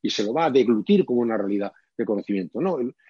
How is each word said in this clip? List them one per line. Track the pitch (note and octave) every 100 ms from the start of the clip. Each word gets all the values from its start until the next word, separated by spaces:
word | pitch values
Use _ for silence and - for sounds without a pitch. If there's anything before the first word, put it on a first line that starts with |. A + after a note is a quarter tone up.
Y | -
se | -
lo | G#2
va | C#3+ D#3+
a |
deglutir | C3 A2+ A2 C#3+ G3+ -
como | A#2+
una | A#2 G#2+
realidad | G2 G2+ G2+ - _ -
de | A2
conocimiento. | G2+ - G2 E2+ A2
No, | F#3+ D3+
el, | B2+ -